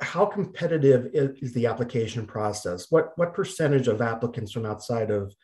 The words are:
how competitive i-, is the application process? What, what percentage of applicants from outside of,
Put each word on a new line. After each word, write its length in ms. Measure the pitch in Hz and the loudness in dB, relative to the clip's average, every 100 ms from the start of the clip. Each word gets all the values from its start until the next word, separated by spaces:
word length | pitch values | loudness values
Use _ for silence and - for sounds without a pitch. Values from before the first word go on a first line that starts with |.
how 240 | - 165 202 | -4 2 2
competitive 840 | 202 190 - 170 160 139 127 127 | 2 -4 -2 0 4 6 6 4
i-, 240 | 151 139 139 | 0 0 -2
is 120 | 131 | -6
the 140 | 120 117 | 0 0
application 600 | 110 120 127 110 113 104 | 0 -2 -2 -2 -4 -6
process? 600 | 110 107 104 - 90 - | -4 -2 -2 -6 -8 2
What, 220 | 160 - - | 2 2 0
what 180 | 170 | -2
percentage 540 | 185 185 - 156 139 131 | -2 -4 0 2 4 4
of 120 | 123 | 2
applicants 520 | 117 113 120 - 107 | 0 0 -4 -4 -8
from 140 | 120 110 | -6 -6
outside 440 | 107 - 117 107 | -6 -4 -2 0
of, 240 | 104 98 - | 0 -2 -10